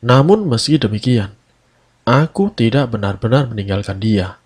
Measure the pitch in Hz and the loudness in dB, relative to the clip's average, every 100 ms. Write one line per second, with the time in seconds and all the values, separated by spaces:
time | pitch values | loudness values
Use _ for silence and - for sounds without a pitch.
0 | 120 127 143 214 196 117 - 151 113 104 | 4 4 6 2 2 -2 0 0 0 -2
1 | 131 123 101 - _ _ _ _ _ _ | 0 0 -2 -10 _ _ _ _ _ _
2 | - 127 156 - 196 - 117 131 127 113 | 0 2 0 -2 -4 0 0 2 -2 -4
3 | 101 95 113 127 131 110 98 98 101 98 | -6 -4 0 0 0 -6 -4 -4 -4 -4
4 | 110 104 92 - | 0 0 -2 -8